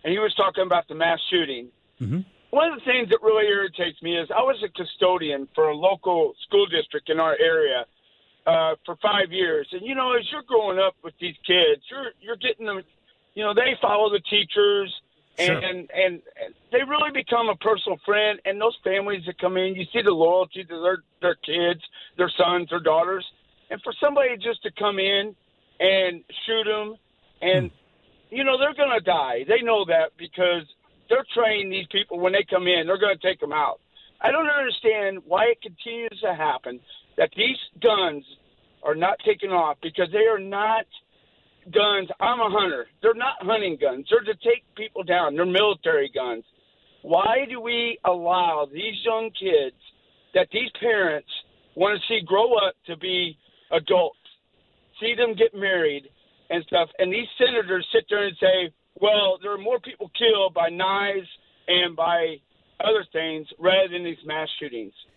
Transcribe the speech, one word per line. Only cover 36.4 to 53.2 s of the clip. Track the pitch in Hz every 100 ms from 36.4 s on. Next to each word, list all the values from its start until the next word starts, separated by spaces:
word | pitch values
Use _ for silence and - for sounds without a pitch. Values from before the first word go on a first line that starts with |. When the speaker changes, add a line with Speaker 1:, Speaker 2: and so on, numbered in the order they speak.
| 156 131 - 123 _ - _ -
Speaker 1:
that | 165 -
these | 226 262 - -
guns | 226 208 180 147 135 - _ _ _ _
are | - 156
not | 180 - 220
taken | 208 196
off | 180 156 147
because | 170 151 175
they | 202 220
are | 214
not | 190 202 214 220 220 - _ _ _ _ _ _ -
guns. | 185 208 202 185 -
I'm | 202 240
a | 220
hunter. | 202 190 139 117 _
They're | 214
not | 226 254 -
hunting | 190 220 196 180
guns. | - 127 143
They're | 226
to | 208 202
take | 226 240 _ -
people | 214 -
down. | 175 175 160 143
They're | 180
military | 185 214 185 170 156 139
guns. | 135 127 117 - _ _ _ _ _
Why | 147 170 214 240 277
do | 247
we | 233 240 233 226 -
allow | 180 170 180 175 156 143
these | 143 214 208
young | 226 220 226
kids | - 190 156 135 _ _ _ _ _ _
that | 190 180
these | 208 247 -
parents | 233 214 185 151 - - - _ _ -
wanna | 190 208 -
see | 226
grow | 170 190 233 233
up | 196 - -
to | 165
be | 185 180